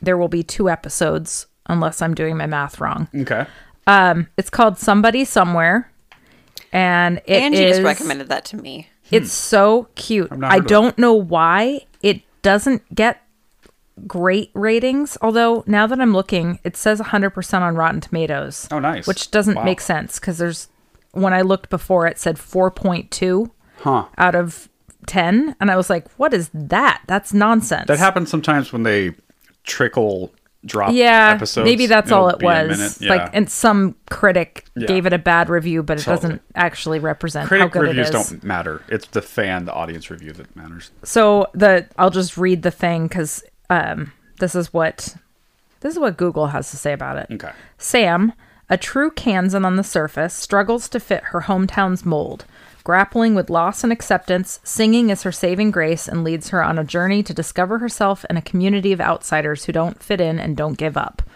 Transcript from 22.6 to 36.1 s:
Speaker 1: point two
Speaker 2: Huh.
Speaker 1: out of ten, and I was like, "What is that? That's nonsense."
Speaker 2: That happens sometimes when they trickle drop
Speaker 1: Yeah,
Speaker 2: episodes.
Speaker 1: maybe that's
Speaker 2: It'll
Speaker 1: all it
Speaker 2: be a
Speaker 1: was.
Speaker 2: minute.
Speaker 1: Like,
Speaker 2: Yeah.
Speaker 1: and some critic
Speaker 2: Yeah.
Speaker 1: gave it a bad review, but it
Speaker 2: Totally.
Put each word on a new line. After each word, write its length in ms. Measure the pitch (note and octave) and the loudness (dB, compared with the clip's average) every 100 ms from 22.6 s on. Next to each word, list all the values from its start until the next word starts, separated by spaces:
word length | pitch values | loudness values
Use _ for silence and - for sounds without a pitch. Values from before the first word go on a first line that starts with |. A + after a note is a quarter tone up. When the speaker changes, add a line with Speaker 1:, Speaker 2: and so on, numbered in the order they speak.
| F#3 | 0
Speaker 1:
point 400 | F#3 F#3+ F3 - | 0 -2 -2 -6
two 400 | - F#3 F#3 A#3 _ _ - | -4 0 0 -2 _ _ -6
Speaker 2:
Huh. 240 | C#3+ B2 - - | -2 0 -2 0
Speaker 1:
out 160 | F3+ F3 | 0 2
of 320 | E3+ - - _ _ - - | -2 -8 -20 _ _ -20 -6
ten, 500 | F#3+ E3+ G#3+ D#4 - | -2 0 0 -2 -2
and 100 | G3+ | 0
I 60 | F#3 | 0
was 140 | F3 | 0
like, 160 | F3 - - | -2 -4 -4
"What 160 | D4 | 0
is 160 | G#3 E3 | 0 -4
that? 480 | D#3 C#3+ F#3+ C#4 - - | -8 -2 2 2 0 -2
That's 260 | F#3+ - | -4 0
nonsense." 540 | G3+ G#3 A3+ A3 - - | 2 4 2 0 -4 0
Speaker 2:
That 120 | D3+ | 2
happens 300 | F#3+ F3+ D#3+ | 2 2 -2
sometimes 440 | D#3+ D#3 D3 B2+ | -2 0 0 0
when 100 | A#2+ | -2
they 300 | A2+ G#2 F#2 - _ _ _ _ - | 0 2 0 -4 _ _ _ _ -10
trickle 640 | - B2 - G#2+ F#2+ F#2 _ _ _ G#3 | -2 0 2 0 -2 -8 _ _ _ -6
drop 260 | - G3+ | -2 2
Speaker 1:
Yeah, 400 | B3 A#3+ A3+ G#3+ G#3+ | 4 6 6 6 4
Speaker 2:
episodes. 300 | G#3+ - A3+ | 0 2 2
Speaker 1:
maybe 200 | A#3+ A#3+ | 4 4
that's 200 | A3 G#3+ | 4 4
Speaker 2:
It'll 140 | G3+ | 4
Speaker 1:
all 60 | F3+ | 4
it 100 | F3 | 2
Speaker 2:
be 60 | F3 | 2
a 40 | D#3+ D#3+ | 2 2
Speaker 1:
was. 100 | G3+ | -2
Speaker 2:
minute. 240 | G3+ - G3 | -4 -2 0
Speaker 1:
Like, 120 | F#3 | 0
Speaker 2:
Yeah. 80 | F3 | 0
Speaker 1:
and 160 | G#3 G#3 | 0 0
some 460 | - A3+ G3+ F#3+ - - | 2 2 4 0 -4 -10
critic 560 | - G3+ F3+ E3 - - - | 0 2 2 -2 -10 -14 -6
Speaker 2:
Yeah. 100 | A#2 | 0
Speaker 1:
gave 180 | F#3 F3+ | 0 2
it 60 | |
a 40 | F3 | 0
bad 320 | F3 E3+ D#3+ | 2 2 2
review, 340 | E3+ E3 E3 | 0 0 -4
but 160 | D3+ D3+ | -2 -4
it 40 | |
Speaker 2:
Totally. 120 | D3 | -2